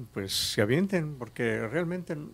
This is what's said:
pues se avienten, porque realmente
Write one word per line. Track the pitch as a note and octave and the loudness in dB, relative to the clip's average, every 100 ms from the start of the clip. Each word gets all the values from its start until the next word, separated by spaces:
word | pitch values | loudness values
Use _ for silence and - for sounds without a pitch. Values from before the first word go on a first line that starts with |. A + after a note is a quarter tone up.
| A#2+ | -8
pues | - F#2+ | -6 -2
se | - - - | -2 0 4
avienten, | G#2+ C#3+ G3 F#3+ D3+ C#3 | 4 4 4 2 0 -4
porque | A2+ - A#2+ A2+ A2+ | -8 -2 0 0 0
realmente | D3+ E3+ F3+ F3 D3+ D3+ | -2 -2 -4 -6 -8 -8